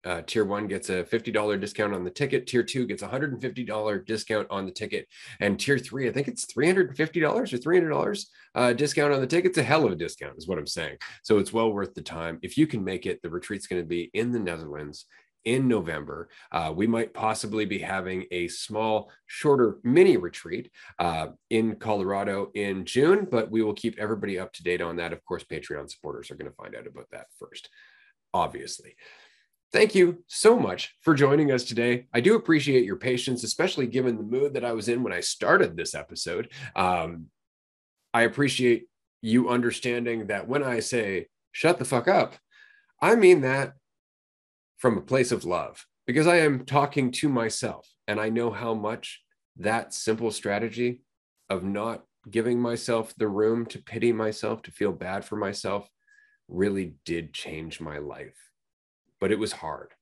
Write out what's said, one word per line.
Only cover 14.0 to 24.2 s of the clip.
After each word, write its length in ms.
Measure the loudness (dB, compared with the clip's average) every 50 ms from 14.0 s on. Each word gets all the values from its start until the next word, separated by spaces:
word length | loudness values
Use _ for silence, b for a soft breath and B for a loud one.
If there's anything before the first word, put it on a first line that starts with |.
| -4 -4 -4
in 180 | -2 -2 0
the 80 | 0 -2
Netherlands 680 | -2 -4 -6 -6 -8 -12 -12 -10 -12 -12 -14 -16 -20 b b b b b b _ _
in 240 | 0 0 2 4
November. 640 | 4 2 2 0 -2 -6 -6 -6 -10 -12 -12 -14 B B B B B -4
Uh, 180 | -4 -4 -2 0
we 140 | 0 2
might 260 | 2 2 0 -2 -4 _
possibly 520 | -4 -2 -2 -2 -2 -6 -4 -2 -4 -2
be 140 | -2 -4 -6
having 460 | -4 -4 -4 -4 -4 -4 -6 -6 -6 -6
a 160 | -4 -4 -4
small, 640 | -6 -6 -10 -10 -6 -4 -2 0 2 0 0 -2 b b b b
shorter 540 | -16 -12 0 4 4 6 6 6 4 2 -2 0
mini 320 | 4 6 8 8 8 6
retreat, 560 | 4 0 -4 -10 -10 -10 -8 -8 -8 -10 -14 B B B B B -2
uh, 300 | -2 0 0 -2 -4 -6 -8 _ _ _
in 260 | 2 2 2 2 -2
Colorado 760 | -4 -2 -2 0 0 0 0 -2 -2 -2 -2 -2 -4 -6 -6 -4
in 320 | -4 -2 -2 -2 -4 -6
June, 420 | 0 2 4 6 6 6 4 4 2
but 220 | 0 0 0 2
we 100 | 0 2
will 120 | 2 2 -2
keep 240 | -2 -4 -4 -4
everybody 420 | -2 -4 -4 -2 -4